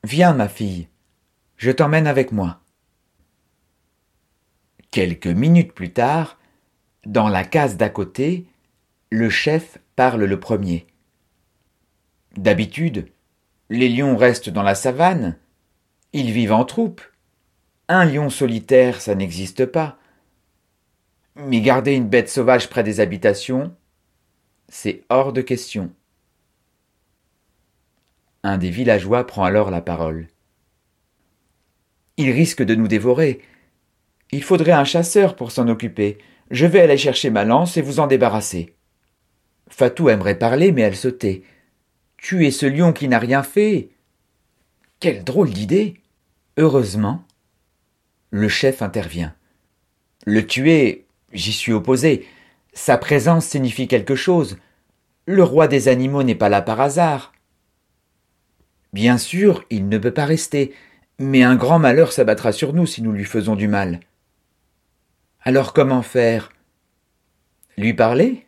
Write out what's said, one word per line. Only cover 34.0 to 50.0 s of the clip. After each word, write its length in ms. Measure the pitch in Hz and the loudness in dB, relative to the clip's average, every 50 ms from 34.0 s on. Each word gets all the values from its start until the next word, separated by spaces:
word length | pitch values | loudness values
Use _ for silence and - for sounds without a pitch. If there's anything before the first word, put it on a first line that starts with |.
| _ _ _ _ _ _ | _ _ _ _ _ _
Il 140 | - 143 - | -10 -8 -2
faudrait 280 | - 190 170 165 160 | 0 0 2 4 4
un 120 | 170 147 139 | 4 4 4
chasseur 500 | - - 170 170 175 - 208 196 185 - | 2 0 -2 -2 2 2 2 2 2 0
pour 160 | - 127 113 | -4 -12 -8
s'en 160 | - - 123 117 | -4 -2 0 0
occuper. 500 | 113 113 120 110 87 - 104 101 104 - _ _ _ _ _ _ | 0 -2 -4 -10 -4 -2 -4 -4 -4 -8 _ _ _ _ _ _
Je 160 | - 123 151 | -2 0 2
vais 140 | 170 160 196 | 4 6 6
aller 160 | 175 156 143 | 6 6 6
chercher 340 | 135 139 143 127 - - 139 | 4 2 0 -2 0 -2 -2
ma 140 | 110 104 101 | 0 0 2
lance 320 | 110 117 143 175 175 - | 2 2 2 2 0 -2
et 60 | 175 | -4
vous 160 | 139 139 143 - | -4 -2 -2 -2
en 80 | 151 | 2
débarrasser. 680 | 139 135 123 120 117 113 110 104 - - 90 85 - _ _ _ _ _ _ _ _ _ _ _ _ _ _ _ _ _ _ _ _ | 2 2 2 2 2 0 -2 -6 -6 -8 -10 -10 -10 _ _ _ _ _ _ _ _ _ _ _ _ _ _ _ _ _ _ _ _
Fatou 400 | - - 135 123 - - 170 139 | -2 0 0 0 2 2 2 2
aimerait 300 | 110 104 92 101 98 - | 4 2 2 -2 -2 0
parler, 320 | 117 117 120 139 170 196 | 0 0 2 4 4 2
mais 120 | 165 127 | 4 4
elle 140 | 110 104 95 | 2 0 0
se 120 | 98 - 127 | -2 -4 -6
tait. 340 | 127 - - 101 92 92 - _ _ _ _ _ _ _ _ _ _ _ _ _ _ _ | -6 -2 -4 -4 -4 -4 -10 _ _ _ _ _ _ _ _ _ _ _ _ _ _ _
Tuer 300 | - - 185 185 165 139 | -10 -6 0 2 2 2
ce 160 | 131 - 147 | 2 0 -2
lion 260 | 135 135 151 175 170 | -2 0 2 2 2
qui 160 | - - 147 135 | 2 0 -2 0
n'a 100 | 123 113 | 0 0
rien 240 | 110 120 131 139 | 0 0 -2 -2
fait. 460 | 135 - - 202 208 214 208 156 - - _ _ _ _ _ _ _ _ _ _ _ _ _ _ _ _ _ _ _ _ _ _ | -2 -2 0 0 2 2 0 -2 -4 -8 _ _ _ _ _ _ _ _ _ _ _ _ _ _ _ _ _ _ _ _ _ _
Quelle 240 | - 175 - 98 87 | -2 -2 -2 -2 -8
drôle 240 | - 127 190 196 127 | -4 0 0 0 0
d'idée. 520 | 98 92 104 101 151 196 214 196 170 _ _ _ _ _ _ _ _ _ _ _ _ - | 0 -6 -4 0 0 0 0 -2 -6 _ _ _ _ _ _ _ _ _ _ _ _ 2
Heureusement, 640 | 156 156 135 139 120 98 90 107 107 104 135 175 - _ _ _ _ _ _ _ _ _ _ _ _ _ _ _ _ _ _ _ _ _ | 2 4 4 2 0 0 -2 -4 -2 -4 -4 -6 -10 _ _ _ _ _ _ _ _ _ _ _ _ _ _ _ _ _ _ _ _ _
le 160 | - 101 107 107 | -4 -2 -2 0
chef 340 | - - - 135 131 - | 0 0 0 0 0 -2
intervient. 520 | 113 95 - 113 92 82 80 87 82 78 - _ _ _ _ _ _ _ _ _ _ _ _ _ | -8 -6 -6 -6 -8 -6 -6 -8 -8 -8 -10 _ _ _ _ _ _ _ _ _ _ _ _ _